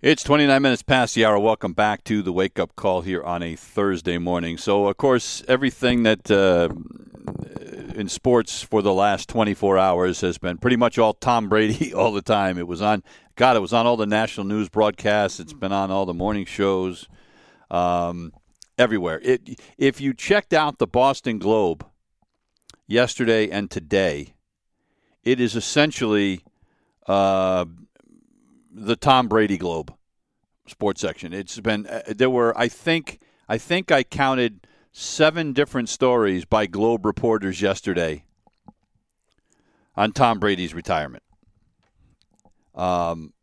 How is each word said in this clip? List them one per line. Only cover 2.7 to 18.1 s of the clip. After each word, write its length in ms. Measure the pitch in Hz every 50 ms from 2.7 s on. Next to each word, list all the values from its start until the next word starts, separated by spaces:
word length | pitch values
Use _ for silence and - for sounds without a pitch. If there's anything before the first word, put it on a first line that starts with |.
| _
Call 240 | - - 104 92 92
here 240 | 87 95 95 87 71
on 180 | 82 87 87 87
a 140 | 85 82
Thursday 600 | 76 - - - - 101 101 95 87 80 90 87 87
morning. 400 | 85 87 87 87 85 82 85 80
So, 280 | - - 101 101 101
of 100 | 101 101
course, 460 | _ - 139 127 123 - - - - - -
everything 560 | 127 127 139 135 120 - - 123 123 120 117
that, 260 | 110 110 101 _ -
uh, 380 | 107 98 98 95 90 87 85 82 82 82 82 - - - - - - - - - - - - - - - - - - - - - -
in 140 | - 107 95
sports 540 | - - _ 131 123 120 110 - - - -
for 180 | - - 110
the 120 | 98 101 95
last 360 | 92 98 104 101 95 - -
twenty-four 480 | - 117 110 104 101 - - 98 98
hours 440 | 95 95 95 90 87 90 90 87 -
has 180 | - 92 87 -
been 180 | - 92 87
pretty 200 | 78 - 123 127
much 220 | 117 120 117 - -
all 160 | 117 110 104
Tom 340 | _ - - 120 117 110 101
Brady 440 | 104 107 110 107 107 - 160 131 -
<laughs> 0 |
all 180 | - 92 113 104
the 100 | 101 -
time. 360 | - 117 104 98 95 92 90
It 100 | 87 87
was 120 | 87 82
on, 220 | 101 104 107 101 - _ - - _ _ _
God, 220 | - 123 131 127
it 40 | 113
was 120 | 98 85 117
on 160 | 117 113 120
all 80 | 120
the 100 | 113 107
national 400 | 104 104 107 110 110 - - 101
news 220 | 98 104 107 107 92
broadcasts. 720 | _ 107 107 107 104 - - 107 104 107 104 95 - -
It's 120 | 87 78 101
been 200 | 95 - 95 98
on 180 | 98 98 95
all 160 | 95 98 98
the 80 | 90 87
morning 300 | 85 87 101 107 104 95
shows, 640 | - - - 101 98 98 92 92 92 90 82 - _ - _ _ _ _ _ _ _ _ _ _ _
um, 640 | - 87 87 90 87 87 87 85